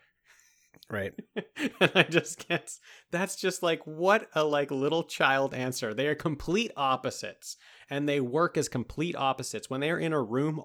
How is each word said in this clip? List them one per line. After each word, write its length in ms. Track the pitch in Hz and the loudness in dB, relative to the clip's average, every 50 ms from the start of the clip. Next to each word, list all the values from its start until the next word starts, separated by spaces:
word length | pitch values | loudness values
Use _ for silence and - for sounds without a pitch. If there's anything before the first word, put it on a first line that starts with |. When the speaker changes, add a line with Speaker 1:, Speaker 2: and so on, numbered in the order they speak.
| _ _ _ _ _ _ - _ _ _ _ _ _ _ _ - - - | _ _ _ _ _ _ -20 _ _ _ _ _ _ _ _ -20 -12 -6
Speaker 1:
Right. 240 | 107 101 98 - - - - _ - | -4 -4 -4 -4 -6 -10 -16 _ -10
Speaker 2:
<laughs> 100 | 214 - - - - 302 226 - - | -10 -10 -10 -8 -4 -4 -2 2 2
And 100 | 180 - - | 2 4 6
I 80 | 190 - | 4 4
just 420 | - 160 170 - - - - - | 4 4 0 2 0 -8 -10 -4
can't, 220 | - 175 156 - - - - - - - - _ - | -4 -4 -4 -4 -6 -16 -16 -18 -20 -20 -20 _ -6
that's 240 | 170 170 196 190 - | -4 -4 -2 -4 -4
just, 260 | - 190 185 180 - 180 | -2 -2 -2 -2 0 0
like, 220 | 165 165 160 - | 0 0 0 -4
what 420 | 156 156 156 175 190 208 220 - - - | -10 -4 0 4 4 4 4 2 0 0
a, 100 | 160 151 | 2 2
like, 280 | 151 147 143 143 139 | 4 4 2 0 0
little 320 | 143 131 135 147 160 170 160 | 0 0 0 2 2 0 -2
child 500 | - - - 151 135 135 135 139 131 - | -2 0 2 4 4 6 4 2 2 0
answer. 400 | 127 127 127 127 - 127 107 107 | -2 -4 -4 -4 -2 -4 -4 -2
They 140 | 123 139 | 0 0
are 80 | 151 151 | 0 0
complete 560 | 147 - 165 143 - - 160 175 220 240 - - | 0 -2 -4 -4 -4 -2 0 0 0 0 0 -2
opposites, 800 | 143 139 131 131 123 - 123 - - 113 98 - _ - - - _ - - - - - - | 0 2 2 2 2 0 -4 -6 -6 -10 -10 -12 _ -14 -16 -16 _ -18 -20 -20 -20 -10 -6
and 180 | 135 143 147 | -4 -2 0
they 120 | 147 143 143 | 2 2 2
work 380 | 127 120 131 160 175 165 - | 2 2 2 2 2 2 2
as 100 | 160 131 - | 0 -2 0
complete 460 | - 123 113 - - 143 165 175 - | -2 -4 -4 -4 -4 -4 -4 -2 -2
opposites. 540 | - 135 135 131 - 127 - - 107 - - | 0 0 0 0 0 -4 -6 -8 -8 -6 -6
When 100 | 135 135 | -4 -2
they 100 | 143 160 | -2 0
are 80 | 175 160 | 0 0
in 120 | 165 165 156 | 0 0 0
a 80 | 143 | 0
room, 400 | 120 104 120 131 147 156 151 - - | 0 0 0 0 0 0 -2 -4 -2